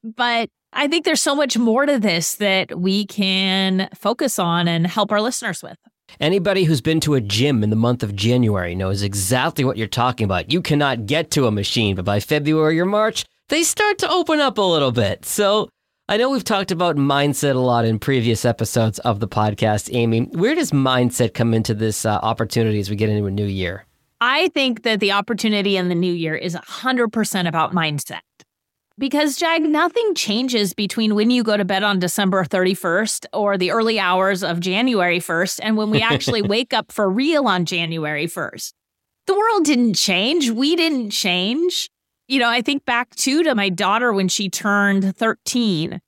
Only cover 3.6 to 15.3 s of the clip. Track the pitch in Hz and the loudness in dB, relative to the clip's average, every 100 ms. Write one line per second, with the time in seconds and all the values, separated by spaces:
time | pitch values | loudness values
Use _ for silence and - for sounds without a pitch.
3.6 | 190 190 190 - 202 240 277 - 175 170 | 2 0 -2 -4 -4 0 -2 0 0 2
4.6 | 170 170 175 220 202 208 226 - 226 165 | 2 2 0 0 0 0 0 -4 -8 -8
5.6 | - - _ _ _ - 147 196 190 190 | -12 -20 _ _ _ -4 0 2 2 2
6.6 | 160 147 160 160 151 139 104 101 139 127 | 2 2 2 0 2 0 0 0 2 2
7.6 | 107 107 117 123 107 101 110 123 117 98 | 2 2 2 0 -2 -2 2 4 4 2
8.6 | 87 90 95 101 101 101 92 127 151 160 | -2 -2 -2 -2 -2 -2 0 0 0 0
9.6 | 127 107 107 - 123 120 104 90 82 165 | -2 -2 -4 0 0 0 -2 -2 0 -4
10.6 | - 147 143 120 104 151 156 151 123 104 | 0 0 2 -2 -2 -2 0 0 2 0
11.6 | 101 123 107 92 92 101 - 151 147 156 | -2 0 0 0 0 -2 0 -2 0 2
12.6 | 156 160 185 208 220 - - _ _ 302 | 2 2 0 0 0 -2 -10 _ _ -2
13.6 | 320 - 415 403 370 359 339 311 277 214 | 0 0 0 0 0 0 2 2 2 2
14.6 | 190 160 139 120 101 90 - | 2 2 2 2 0 -2 -6